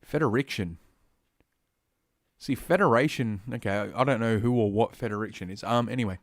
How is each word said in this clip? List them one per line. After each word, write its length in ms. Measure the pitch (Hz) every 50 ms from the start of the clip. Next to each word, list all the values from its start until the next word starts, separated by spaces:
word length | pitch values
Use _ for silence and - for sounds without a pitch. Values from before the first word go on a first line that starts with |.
| -
Fredericton. 720 | - - 147 156 127 104 120 139 - - - 101 87 85 - _ _ _ _ _ _ _ _ _ _ _ _ _ _ _ _ _ _ _ _ _ _ _ _ _ _ _ _ _ _ _ _
See, 160 | - - 135
Federation, 840 | 113 - - 170 185 202 170 117 117 135 156 - - 131 113 107 98 98 120 120
okay, 160 | 120 - 107
I, 300 | 98 101 104 101 - 98
I 40 | 127
don't 160 | 135 139 110
know 180 | 113 113 113 107
who 160 | 104 120 123
or 160 | 120 110 104
what 260 | 98 104 117 - -
Federation 520 | - - 113 104 104 107 104 110 - 98 90
is. 140 | 95 101
Um, 260 | - - 117 120 120 110
anyway 300 | 110 127 120 104 92 90